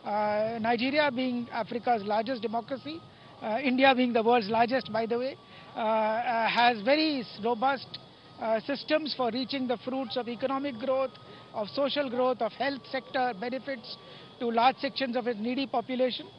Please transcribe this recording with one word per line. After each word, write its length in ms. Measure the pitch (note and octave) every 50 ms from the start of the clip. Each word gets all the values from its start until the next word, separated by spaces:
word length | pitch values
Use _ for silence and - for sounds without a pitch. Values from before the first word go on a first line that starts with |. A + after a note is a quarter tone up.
| -
Uh, 540 | - G#3 G#3 G#3 G#3 G#3 G#3 G#3+ A3 A#3 A#3
Nigeria 520 | G#3+ A3+ B3 A3+ A#3+ C4+ C#4+ D4+ D4+ C#4+ B3
being 320 | A#3 B3+ B3+ B3 A#3+ A#3 -
Africa's 500 | - A#3 A3 - A#3 A#3+ - B3+ A#3+ A3
largest 400 | G3 G3+ G#3 G#3+ A3+ A3 C4+ A#3
democracy, 580 | G3+ A3+ G#3+ A#3 A3+ - C#4 A#3+ - C#4+ D#4 E4 - - - - - - - - -
uh, 160 | A3+ G#3+ A#3+
India 320 | C#4+ C4+ B3 C4 C4+ C#4 C4
being 160 | A#3+ B3+ B3
the 120 | A#3 A#3 G#3+
world's 260 | A3+ A#3+ B3 G#3+ F#3+
largest, 420 | A3+ A3+ A#3+ A3 C4 B3+ - -
by 140 | G#3 A3 A#3
the 100 | G#3+ A#3
way, 200 | A#3 B3 C4+ D4+ - - - - - - - -
uh, 40 | -
uh, 720 | A#3 G#3+ A3 A3 A3 G#3+ A3 A3+ A#3+ - A#3 A3+ A3+ G#3
has 320 | F3 A3 A#3+ A#3+ B3 G#3+
very 380 | G3 A#3 C#4 D4+ D#4 D#4+ D4 C4+
s-, 200 | G#3+ - - - G3+
robust, 540 | A3+ A#3+ A3 B3+ C4+ C#4 B3 - - - - - - - - - - - -
uh, 180 | A#3 A3+ A3+ A3
systems 520 | - - C#4+ - - - D4+ D#4 D#4 C#4 -
for 140 | - B3+ A#3
reaching 380 | G#3+ B3+ C4 - - C#4 B3+ A#3+
the 100 | B3 G#3+ -
fruits 320 | - B3 C4+ C4+ A3+ - C4
of 100 | A#3+ A3+
economic 460 | A#3+ G#3 C4 C4 C4+ C4+ C#4 C#4+ C4 A3
growth, 320 | A#3+ C4 C4 C4 C4+ C4 - - - - - - - - -
of 140 | A3+ G#3+ F#3
social 400 | - - C#4+ C4+ C#4 D4 C#4+ C4
growth, 320 | A3+ B3 B3+ B3+ B3+ G#3
of 100 | A#3+ G#3+ -
health 280 | - A#3+ C#4 C#4 B3+ - -
sector 400 | - C4 B3 - - C4+ B3+ B3 A#3 F#3
benefits 560 | A3+ B3 B3 C4 - C#4+ C4+ A#3+ - - - - - - - - - - - -
to 100 | B3+ A#3
large 260 | A3+ A#3 A3+ C4 - -
sections 380 | - C#4 C#4+ - C4+ B3+ A#3
of 120 | B3+ A3 A#3+
its 120 | A#3+ G3+
needy 280 | G#3+ A#3+ B3+ C4 C4+ A3+
population. 580 | - B3 A3+ - B3+ A#3+ B3+ B3+ A3 - - - -